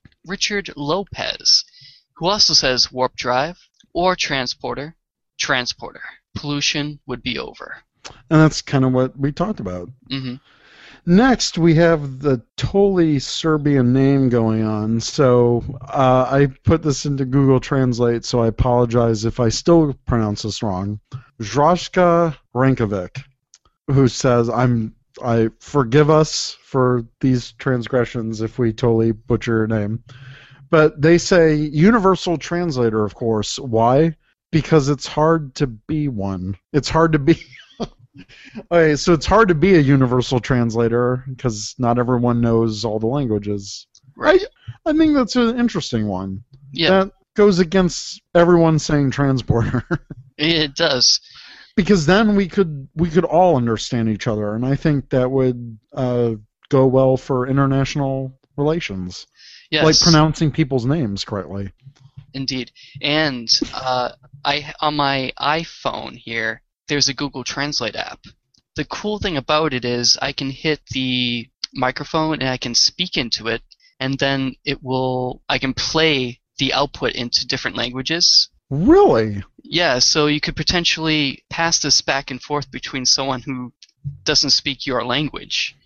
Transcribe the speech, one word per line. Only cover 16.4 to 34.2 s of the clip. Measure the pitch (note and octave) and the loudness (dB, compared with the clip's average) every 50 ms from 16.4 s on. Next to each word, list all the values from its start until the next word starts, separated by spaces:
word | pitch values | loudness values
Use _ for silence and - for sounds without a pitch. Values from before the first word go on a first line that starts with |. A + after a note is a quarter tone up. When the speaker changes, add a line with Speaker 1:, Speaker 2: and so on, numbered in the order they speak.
| C#3+ C3+ C3 _ | 2 2 0 _
Speaker 2:
put | - - E3 D#3+ | 0 2 2 2
this | D#3+ D3+ C3 - - | 2 -2 -2 -2 -4
into | D3 C#3 C3+ C3+ | -4 -4 -4 -2
Google | B2+ C3 C#3+ C#3 C3+ C3 B2+ | 0 2 2 4 4 4 2
Translate, | - - D3 C3+ C3 B2+ A#2 A#2 B2 A#2+ A#2 A#2 - | 2 0 0 0 0 0 0 2 0 0 0 -2 -2
so | - - A#2+ | -2 0 2
I | A#2 A2+ | 2 2
apologize | A2 - - B2+ A#2+ B2 B2 A#2 A#2 A#2+ A#2 A#2 A2+ G#2 A2 | 2 0 2 2 4 2 2 2 2 2 2 2 0 0 -2
if | A2+ - - | -4 -2 0
I | A#2+ A2+ | 0 0
still | - - - F3 E3+ E3 D#3 C#3+ C3 - _ | 0 0 2 4 4 4 4 2 -2 -6 _
pronounce | - B2+ A2+ A2 G#2 G#2 - | -2 -2 0 0 -2 -2 -4
this | - G#2+ - - | -6 -8 -6 -6
wrong. | A#2 G#2 F#2 F#2 G2 G2+ G#2+ G#2 _ _ - C3 - _ _ - | -4 -4 -4 -4 -4 -6 -8 -10 _ _ -18 -18 -18 _ _ -14
Zdraška | A2 G2 G#2 C#3+ D3 E3 F3+ E3+ - - - F#3 F3+ F3 E3+ E3+ E3+ D#3+ D3 - _ _ - | -10 -4 0 2 2 2 2 0 -2 -2 0 2 4 4 4 2 2 0 -4 -6 _ _ -2
Rankovic, | B2 C3 C3+ B2+ A#2 A#2 G2 G#2 F#2+ F2+ - - C3+ - _ _ _ _ _ _ _ _ _ _ _ _ - | 0 2 2 2 2 0 -2 -2 -4 -6 -8 -12 -16 -18 _ _ _ _ _ _ _ _ _ _ _ _ 0
who | C3 C#3 C3+ A#2 | 2 4 4 4
says, | - - - C3 A#2+ A#2+ A#2 A#2+ | 2 0 0 2 2 2 2 0
"I'm, | A2 A#2+ B2+ B2 A#2+ A2+ A2 A2 - _ _ _ _ - - | 0 0 0 2 0 0 -2 -6 -10 _ _ _ _ -8 -4
I | A#2+ A#2 A2+ A2+ A2+ - _ | 0 0 2 0 0 -2 _
forgive | - - - C#3+ B2+ A2 C3 D3+ D3+ D3 | -10 -4 0 0 2 4 4 4 6 6
us | D#3 D#3 D#3 - - - - - - - | 4 4 4 2 -2 -6 -8 -8 -12 -16
for | _ _ - C3 B2+ B2 B2 A#2+ A2+ - _ _ | _ _ -2 0 2 2 2 0 -4 -8 _ _
these | - C3 B2+ A#2+ - - | 0 0 0 0 -2 -8
transgressions | - - - C#3 B2+ A#2+ A2 - C3+ B2 A#2 - - A#2+ A2 A2+ A2+ G#2+ | -12 -6 -4 -2 -2 -2 -2 -2 -2 -2 -2 -2 -4 -6 -6 -6 -6 -6
if | A2 A2+ - - | -6 -6 -4 -2
we | B2 A2+ | -2 -2
totally | A2 - B2+ A#2 A2+ A2+ A2+ A#2 | 0 0 0 2 2 2 2 0
butcher | A2 - - - A#2+ A2 - A#2+ A2+ | -2 -4 -4 -4 -4 -2 0 0 0
your | A2 A2 | 0 0
name." | G#2+ A2 G#2+ G#2 G#2 A2+ - - - - - - - - - - - _ - - - | 0 -2 -2 -2 -4 -6 -8 -12 -16 -20 -20 -20 -20 -20 -20 -20 -20 _ -20 -6 0
But | E3+ D#3 D3+ D3+ - D3+ | 4 4 4 4 2 2
they | C#3+ E3 F3 | 4 4 4
say, | E3+ - - F#3+ F3 E3 D#3+ D3+ | 4 4 4 4 6 6 4 4
"Universal | D3+ D3+ D3+ D3 D3+ F3 G#3+ B3 A3+ F#3 F#3+ F#3 - - F#3 E3 C3+ | 2 -2 -2 2 4 4 6 6 4 4 2 0 0 -2 -4 -4 -4
translator, | - - F3 F3 F3+ E3+ C3 B2+ A#2+ A2+ G#2+ A2 G#2 | -4 -6 -4 -4 -2 -2 0 0 0 0 2 0 -2
of | G2+ - | -2 -4
course. | - B2 A2+ A2+ G#2+ G2+ - - - | -4 -4 -2 -2 -2 -2 -4 -8 -10
Why? | D3 B2+ A2+ A2 A2+ A#2+ C3 C#3+ E3 E3 D#3 _ | -6 -2 0 2 4 4 4 4 2 2 -2 _